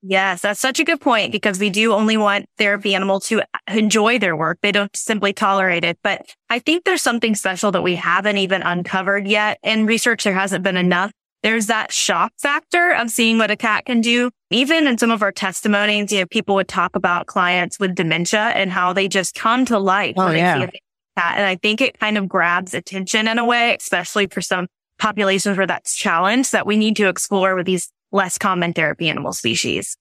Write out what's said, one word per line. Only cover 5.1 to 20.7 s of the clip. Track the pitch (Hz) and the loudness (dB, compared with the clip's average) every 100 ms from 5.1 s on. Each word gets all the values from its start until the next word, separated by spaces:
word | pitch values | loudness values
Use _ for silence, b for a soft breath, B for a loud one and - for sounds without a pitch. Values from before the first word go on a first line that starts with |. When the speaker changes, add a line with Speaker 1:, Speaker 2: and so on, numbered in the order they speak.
| 214 202 | 0 0
Speaker 1:
tolerate | 196 208 196 190 175 | 0 0 2 2 0
it. | 160 170 | -2 -2
But | 208 190 - - _ | -4 -4 -8 -20 _
I | 233 | -2
think | 269 339 | 0 0
there's | 392 359 | 0 0
something | 269 233 226 208 | 0 0 0 0
special | 196 180 214 | -2 0 0
that | 180 | 0
we | 175 | 0
haven't | 180 170 180 202 202 | -2 0 0 2 0
even | 190 190 | 0 0
uncovered | 170 175 175 190 185 196 196 | 0 -2 -2 -2 0 -2 0
yet. | 214 214 - | 0 0 -2
In | - 220 214 | -2 0 2
research, | 226 - 226 | 2 2 0
there | 214 | 0
hasn't | 185 190 190 | 0 0 0
been | 185 185 | 0 0
enough. | 180 180 196 _ _ _ | 2 2 0 _ _ _
There's | 214 226 208 | -2 0 0
that | 220 - | -2 -2
shock | - - 180 208 - | -4 0 0 0 -2
factor | 285 294 _ 349 349 | -2 -2 _ 0 2
of | 320 233 | 2 0
seeing | - 226 226 | 0 2 4
what | 214 | 2
a | 214 | 0
cat | 233 214 - | 0 -2 0
can | 240 | 0
do. | 226 240 247 _ _ | 2 2 0 _ _
Even | 214 269 330 294 | 0 2 2 2
in | 233 | 2
some | 233 | 2
of | 226 | 2
our | 202 | 0
testimonies, | 190 190 175 214 208 208 208 202 | -2 -6 -4 0 2 2 0 0
you | 208 | -2
know, | 180 | 0
people | 226 202 196 | -2 0 0
would | - | 0
talk | 185 180 | -2 -2
about | 196 185 175 - | 0 0 -2 -2
clients | 202 180 180 175 - | 0 2 2 -2 -2
with | 190 | -4
dementia | 180 170 160 175 214 220 | 0 0 0 0 0 0
and | - 190 | 0 -2
how | 185 180 | 0 0
they | 185 190 | 0 0
just | 196 180 | -2 -4
come | - 226 240 254 | -2 0 2 2
to | 226 | 2
life | 196 190 180 185 | 2 0 0 0
Speaker 2:
Oh, | 185 | 0
Speaker 1:
when | |
they | 160 | 2
Speaker 2:
yeah. | 180 147 | 2 2
Speaker 1:
see | |
a | 123 | -2